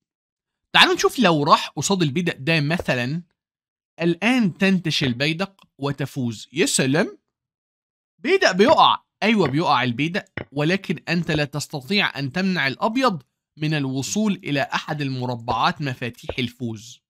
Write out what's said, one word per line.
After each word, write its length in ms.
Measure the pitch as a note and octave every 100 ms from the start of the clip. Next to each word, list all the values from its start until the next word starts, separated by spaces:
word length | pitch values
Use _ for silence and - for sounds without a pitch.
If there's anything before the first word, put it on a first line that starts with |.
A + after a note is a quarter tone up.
| _ _ _ _ _ _ _
تعالوا 200 | E3 B3+
نشوف 260 | F4+ G4 -
لو 240 | G3 D#3
راح 240 | C#3+ G#3 -
قصاد 340 | - - G3
البيدق 360 | D#3 B2+ F3 -
ده 240 | C3 E3
مثلًا، 640 | C#3+ F3 - B2+ B2 E3 - _ _ _ _ _ _ -
الآن 560 | E3+ E3+ G#3+ B3+ G3+ -
تنتش 460 | F#3+ F#3 D#3 -
البيدق 640 | C3+ A#2 D3 D#3+ G3 _ _ _
وتفوز. 720 | C#3 C3+ C#3 - A#2+ G#2+ -
يا 120 | C3+ E3+
سلام، 520 | - C3+ D3 F4+ G#4 _ _ _ _ _ _ _ _ _ _
بيدق 320 | C4+ F#4 D4+
بيقع. 520 | F3+ A3+ D4 D3 G#2+ - _
أيوة 240 | G3+ A3 D#3
بيقع 360 | C#3 E3+ C3
البيدق، 420 | B2+ A#2+ D3+ F#3+ - - -
ولكن 520 | C#3+ D3+ F#3+ - F#3 -
أنت 220 | F3 E3
لا 140 | D3+ D3
تستطيع 760 | D3 - D3+ B2+ G3+ E3 C3
أن 120 | C#3
تمنع 360 | F3 F#3+ F3 C3+
الأبيض 560 | B2 A3 A#3 B3+ E3+ - _ _ -
من 160 | D3+
الوصول 600 | D#3 C3+ C3 B2+ G#3 G#3+
إلى 280 | F#3 C#3 C#3+
أحد 400 | C3 - - D3+
المربعات 800 | C#3 C3 B2 A#2+ A#2 A#2 D#3 E3+
مفاتيح 560 | C#3+ B2 A#2+ - - -
الفوز. 600 | A#2+ - A#2+ A2+ A#2 - _